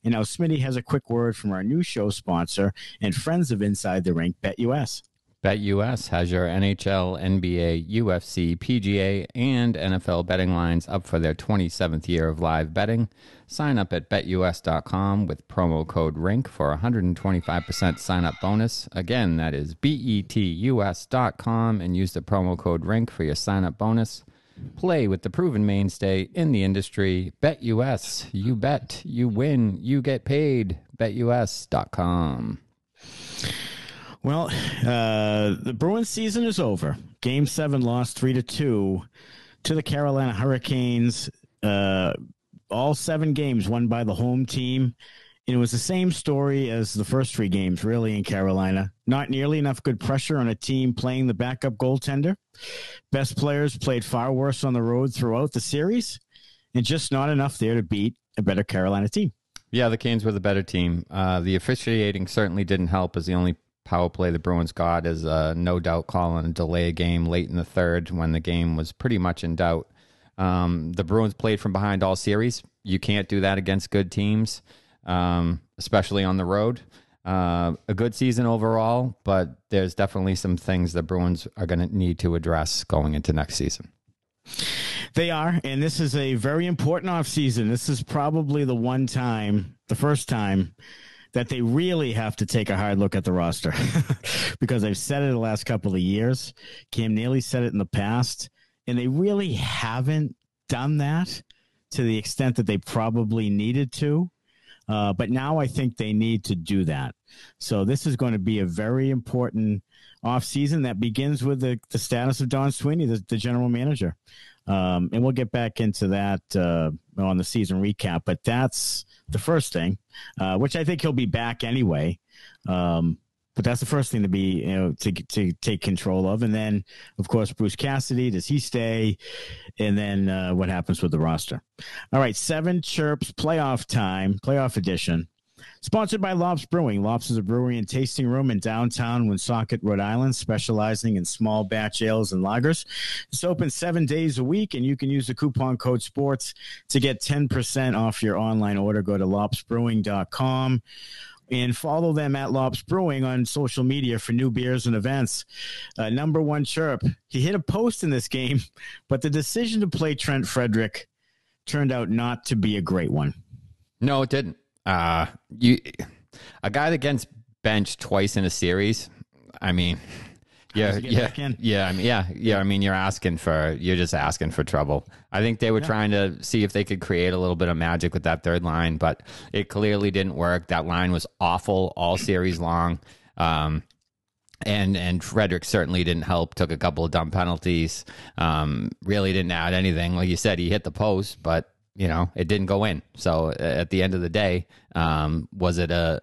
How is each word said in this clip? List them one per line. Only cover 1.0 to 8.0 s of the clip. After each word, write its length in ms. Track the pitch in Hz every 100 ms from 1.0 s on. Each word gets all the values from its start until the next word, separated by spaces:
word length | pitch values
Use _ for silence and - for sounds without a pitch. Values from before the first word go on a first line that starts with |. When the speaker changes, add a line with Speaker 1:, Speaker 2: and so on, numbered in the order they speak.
| -
Speaker 1:
word 260 | 117 117
from 180 | 107 104
our 100 | 95
new 200 | 101 156
show 280 | 175 117 104
sponsor 640 | - - 85 85 - 98 - - -
and 140 | -
friends 360 | 165 - 170 147
of 120 | 107
Inside 420 | 104 101 101 92
the 80 | 90
Rink, 240 | 82 85 -
Bet 160 | 98 -
U 160 | 117
S. 280 | 143 123 - - _ _ _
Speaker 2:
Bet 200 | 98 104
U 240 | 101 98
S 240 | 110 123 -
has 240 | 87 87
your 140 | 90 87
N 180 | 92
H 220 | 98 98 98
L, 280 | 98 90 92
N 220 | 92 95
B 220 | 87 87
A, 160 | 85 82
U 360 | 80 110